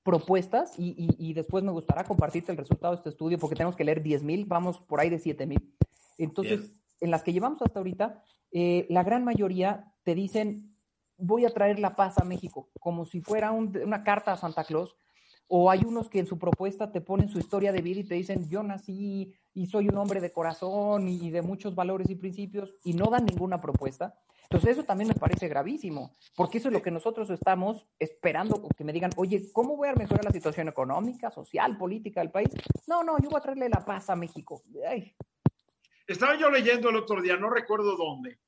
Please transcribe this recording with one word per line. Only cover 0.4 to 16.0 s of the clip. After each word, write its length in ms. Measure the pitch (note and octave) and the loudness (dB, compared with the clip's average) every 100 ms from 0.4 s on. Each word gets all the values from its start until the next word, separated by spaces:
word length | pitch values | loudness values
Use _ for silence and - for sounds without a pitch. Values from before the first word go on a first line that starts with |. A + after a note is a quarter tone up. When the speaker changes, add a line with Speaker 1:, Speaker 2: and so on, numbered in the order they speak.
| F3+ A#3 F4 - | 4 0 0 -4
Speaker 1:
y, 160 | F3 - | -6 -2
y, 320 | E3 - D#3+ | 0 0 0
y 40 | |
después 280 | D#3+ D#3 F#3+ | -4 -2 -2
me 120 | G3 | 0
gustará 320 | E3 - E3 | -2 -2 -2
compartirte 480 | F#3 F3+ D#3 E3+ E3+ | 2 2 2 -2 -4
el 40 | D#3+ | -6
resultado 360 | C#3 - F3 | -2 0 0
de 60 | F3 | -2
este 100 | D#3+ | -6
estudio, 280 | D3 D#3+ E3+ | -6 -2 0
porque 200 | D#3 D#3 | -2 0
tenemos 180 | E3+ | -2
que 80 | F3+ | 0
leer 180 | D#3 D#3+ | 0 0
diez 220 | D3+ C#3+ | 0 0
mil, 220 | C#3+ F3+ | 0 -2
vamos 340 | G3+ F3 F3+ F3 | 0 0 0 -4
por 220 | _ D3 | _ 0
ahí 80 | E3+ | 2
de 100 | E3 | 0
siete 260 | E3 C#3 | -2 -4
mil. 300 | C#3 C#3 - _ - _ _ - | -2 -2 -4 _ -2 _ _ -6
Entonces, 440 | D#3 - G#3 G#3 | -4 -2 -2 -2
Speaker 2:
Bien. 200 | - _ _ _ | -4 _ _ _
Speaker 1:
en 100 | E3+ | 0
las 120 | D#3+ | 0
que 100 | - | 2
llevamos 280 | F3 B3 D4+ | 0 0 0
hasta 180 | A#3+ G3+ | -2 -2
ahorita, 440 | F#3 F#3 G#3+ G#3 _ _ _ | -6 -2 -4 -4 _ _ _
eh, 320 | F3 F3 F3 - | 0 2 2 4
la 140 | F3 | 2
gran 220 | F3+ A#3+ | 4 0
mayoría 680 | B3 G#3+ G3 F#3 F#3 G#3 - _ | 2 0 0 2 0 -2 -10 _
te 120 | - | -2
dicen, 580 | E3+ G3 A3 G#3+ G#3 - _ _ _ _ _ | 0 0 -2 -2 -4 -12 _ _ _ _ _
"Voy 260 | F3+ A3+ | 0 4
a 100 | A#3+ | 4
traer 260 | A#3 G3+ G#3 | 4 4 4
la 180 | G3 F#3 | 0 2
paz 200 | F#3+ F#3 | 4 4
a 60 | |
México", 460 | F3+ F3+ F3 - - - | 0 -6 -8 -12 -16 -6
como 260 | F3 E3+ | -4 -4
si 140 | E3 F3 | -6 -8
fuera 320 | D#3+ G#3+ G#3+ | -2 0 2
un, 260 | A3 A3 F#3+ | 0 -2 -2
una 220 | E3 G#3 | -2 0
carta 260 | G#3 G3+ G#3 | 2 2 0
a 60 | F3+ | -2
Santa 260 | E3+ D#3 | -2 -4
Claus. 320 | D#3 D#3 F3+ _ _ _ _ _ _ | -2 -2 -2 _ _ _ _ _ _
O 220 | F3+ F3+ | 6 8
hay 120 | F#3+ | 6
unos 240 | A#3 A#3 | 2 0